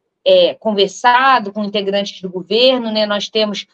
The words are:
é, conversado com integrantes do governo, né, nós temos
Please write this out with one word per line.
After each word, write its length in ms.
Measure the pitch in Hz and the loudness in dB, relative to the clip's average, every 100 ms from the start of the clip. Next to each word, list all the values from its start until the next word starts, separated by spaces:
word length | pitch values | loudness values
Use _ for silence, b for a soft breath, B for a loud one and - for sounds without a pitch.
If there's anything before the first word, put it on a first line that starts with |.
| _ _ | _ _
é, 300 | - 185 175 | 2 4 4
conversado 960 | - 220 202 190 - 247 247 269 254 202 | 0 -4 0 -2 0 2 4 4 2 0
com 100 | 214 | -8
integrantes 580 | 208 208 196 202 202 - | -6 -4 -4 -4 -4 -10
do 80 | 185 | -12
governo, 600 | 180 175 214 254 254 226 | -10 -4 2 2 2 -2
né, 160 | 214 208 | -4 -2
nós 220 | 208 - | -4 -4
temos 380 | 220 214 196 - | -4 -2 -4 -12